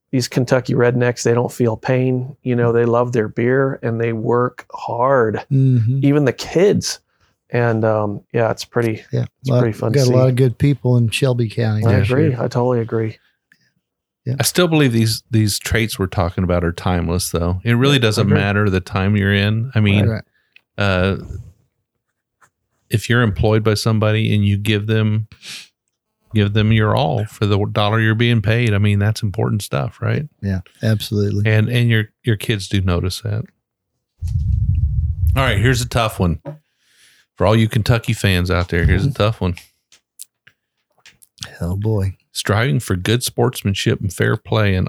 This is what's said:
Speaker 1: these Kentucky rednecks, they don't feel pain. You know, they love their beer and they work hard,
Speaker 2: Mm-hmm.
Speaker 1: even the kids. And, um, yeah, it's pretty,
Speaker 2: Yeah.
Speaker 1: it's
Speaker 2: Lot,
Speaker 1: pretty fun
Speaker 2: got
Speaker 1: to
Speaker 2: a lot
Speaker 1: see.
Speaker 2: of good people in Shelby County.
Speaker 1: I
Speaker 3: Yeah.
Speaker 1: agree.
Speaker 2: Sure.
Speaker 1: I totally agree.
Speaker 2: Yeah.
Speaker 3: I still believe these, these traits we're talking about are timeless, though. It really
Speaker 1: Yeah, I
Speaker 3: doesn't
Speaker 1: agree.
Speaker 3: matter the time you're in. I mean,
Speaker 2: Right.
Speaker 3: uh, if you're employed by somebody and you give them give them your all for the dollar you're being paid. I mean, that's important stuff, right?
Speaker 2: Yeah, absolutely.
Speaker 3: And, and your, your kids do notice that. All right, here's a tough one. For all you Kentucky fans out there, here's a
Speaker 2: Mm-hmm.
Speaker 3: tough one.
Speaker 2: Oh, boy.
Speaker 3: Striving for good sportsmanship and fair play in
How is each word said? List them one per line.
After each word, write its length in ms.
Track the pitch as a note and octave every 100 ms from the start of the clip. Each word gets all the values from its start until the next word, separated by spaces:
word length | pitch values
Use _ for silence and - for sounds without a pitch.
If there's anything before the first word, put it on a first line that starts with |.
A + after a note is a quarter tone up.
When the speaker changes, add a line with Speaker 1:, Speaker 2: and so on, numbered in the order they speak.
| _
Speaker 1:
these 160 | C3 A#2+
Kentucky 440 | D3 B2 C3 B2+
rednecks, 480 | B2 A#2+ B2 B2 A#2+
they 100 | A#2+ A#2+
don't 160 | B2
feel 240 | - A#2 A2
pain. 580 | - B2+ B2+ B2+ C3 -
You 120 | B2+ A#2+
know, 160 | A#2+
they 140 | A#2 A#2
love 260 | A#2 B2
their 160 | A#2+ G#2+
beer 500 | - A#2+ C3+ C3+ -
and 160 | A#2+ A2+
they 120 | A#2
work 520 | A2+ A#2 A#2+ B2 - -
hard, 720 | - - A#2 B2+ C3+ A2 G2+ -
Speaker 2:
Mm-hmm. 480 | C3+ C3 B2 A2+ C3+
Speaker 1:
even 220 | C#3 D3 C3+
the 80 |
kids. 680 | - - D#3+ G3+ - - - _ _ _ _ _
And, 320 | B2 A#2+ A2+ A2
um, 360 | G#2+ G#2 G#2 -
yeah, 180 | A#2+ A2+
it's 160 | - -
pretty, 380 | A#2+ A#2 G#2+ -
Speaker 2:
Yeah. 140 | B2+ B2 _
Speaker 1:
it's 80 | C3
Speaker 2:
Lot, 100 | B2
Speaker 1:
pretty 180 | A#2 G#2+
fun 140 | A2+
Speaker 2:
got 140 | C3+ B2+
Speaker 1:
to 60 |
Speaker 2:
a 40 | B2+
lot 80 |
Speaker 1:
see. 60 | C3
Speaker 2:
of 60 | B2
good 200 | C3 -
people 400 | C#3+ C3+ B2 B2
in 120 | A2+
Shelby 380 | - C3 A#2+ A2
County. 360 | - A2 G#2+ A2
Speaker 1:
I 60 |
Speaker 3:
Yeah. 60 | C3
Speaker 1:
agree. 340 | B2+ B2+ -
Speaker 2:
Sure. 80 | A#2+
Speaker 1:
I 40 | C3
totally 320 | B2 B2 B2
agree. 380 | A2+ A2+ A2 - _ _ _ _ _ _ _ _ _ _ B2
Speaker 2:
Yeah. 120 | C3+
Speaker 3:
I 40 |
still 240 | B2 - F3
believe 240 | D#3 C#3
these, 280 | A2+ A2 G#2 -
these 300 | A2+ G#2+ -
traits 400 | - A#2 A2+ -
we're 80 | F#2
talking 360 | - E2+ F#2+
about 200 | F2+ F2
are 80 | E2+
timeless, 580 | E2+ F#2+ F2 E2 F2+ -
though. 320 | E2+ E2+ F#2
It 100 | A#2
really 200 | A#2 C#3
Speaker 1:
Yeah, 40 | C#3
I 40 |
Speaker 3:
doesn't 240 | A2 G#2+ G2+
Speaker 1:
agree. 120 | G2+
Speaker 3:
matter 280 | G2+ G2+ G#2
the 80 | F#2
time 360 | - G2 F#2+ G#2
you're 160 | G2
in. 360 | G2+ G2+ A2 C3 A#2
I 40 |
mean, 260 | G#2 G2+ G#2
Speaker 2:
Right. 160 | A2 - _ _ _ _ -
Speaker 3:
uh, 380 | G2+ F#2 F#2+ - - - - - _ _ _ _ _ _ _ _ _ _ _ _ -
if 200 | A2 -
you're 120 | A#2+
employed 420 | A2+ - G#2+ A2
by 100 | A2
somebody 600 | G#2 A#2 A2 G#2+ G#2+ A2
and 120 | G#2 G2+
you 120 | G2+
give 300 | G#2+ G#2+ G#2+
them 400 | A2 A2 G#2+ G#2+ - - - - _ _ _ _ _ _ G#2+
give 180 | G2+
them 180 | G#2+ G#2+
your 240 | A2 G#2+ A2
all 300 | C#3 G#2 G#2+
for 200 | - G2+
the 100 | G2+ G#2+
dollar 340 | A2 G#2 A2+
you're 140 | A2
being 280 | A2 A#2+ A#2
paid. 300 | A2 A2+ A#2
I 40 | G2+
mean, 220 | G#2 G2+
that's 240 | G2+ -
important 400 | G#2+ G2+ B2 G#2+
stuff, 360 | - C#2 C2 -
right? 260 | A2 A#2+ D3+ _
Speaker 2:
Yeah, 180 | G2 F#2 - _
absolutely. 680 | A2+ G#2+ - G#2 G2+ G2+ G#2+
Speaker 3:
And, 160 | A2 G#2+
and 200 | A#2+ A#2+
your, 200 | A2 G#2+ _
your 120 | - G#2
kids 320 | - G#2+ F#2+
do 140 | F#2+
notice 400 | F#2 F2 F#2 -
that. 240 | G#2+ A2 - _ _ _ _ _ _ _ - - - - - - - - - - - C3+
All 80 |
right, 140 | C3 G2
here's 240 | B2 A#2+
a 60 | B2
tough 300 | B2 A2 -
one. 220 | F2+ D#2 - D3+ _ _ _ _ _ _ _ -
For 100 | F2+
all 100 | A2
you 120 | A2
Kentucky 460 | A2+ G2+ A2+ -
fans 380 | G#2+ G2+ F2+ F2+
out 180 | F2 F2
there, 160 | E2+ E2+
here's 180 | F#2 C#3
a 40 |
Speaker 2:
Mm-hmm. 40 | B2
Speaker 3:
tough 260 | G#2+ -
one. 140 | F2+ F2 - _ _ _ _ - - _ _ _ _ _ _ _ - _ _ _ - -
Speaker 2:
Oh, 140 | E2+ G2
boy. 400 | A2 G#2+ F#2+ - _
Speaker 3:
Striving 480 | - - G#2 C3 C#3
for 160 | - F#2
good 280 | F#2 A#2+
sportsmanship 760 | - - B2 - G2+ G2 A2+ -
and 120 | -
fair 220 | - A2+ A2
play 380 | - A2 G#2
in 120 | F#2